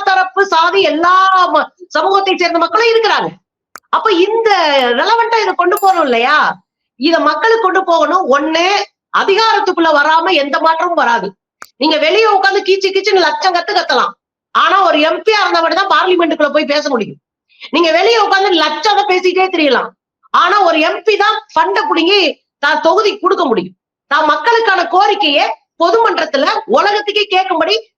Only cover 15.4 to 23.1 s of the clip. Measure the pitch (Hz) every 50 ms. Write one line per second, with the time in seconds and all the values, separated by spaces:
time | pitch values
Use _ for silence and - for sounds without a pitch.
15.4 | 370 359 349 339 330 294 320 381 392 381 320 302 359 370 359 339 339 311 311 302
16.4 | 302 285 - 302 302 247 285 302 285 294 262 226 196 - - - _ _ _ _
17.4 | _ _ _ _ - - - 311 349 320 311 349 381 453 466 440 403 - 381 381
18.4 | 392 415 359 311 302 302 311 - - 427 403 403 403 381 370 370 370 359 359 370
19.4 | 381 381 370 330 302 277 240 196 - 190 - _ _ _ _ _ _ _ - 277
20.4 | 330 359 403 - 370 330 320 311 311 349 403 427 - 440 403 359 403 427 440 427
21.4 | - _ - 311 330 370 403 440 427 415 349 320 320 359 403 403 349 - - -
22.4 | _ _ _ _ 285 294 311 269 - 330 370 415 440 392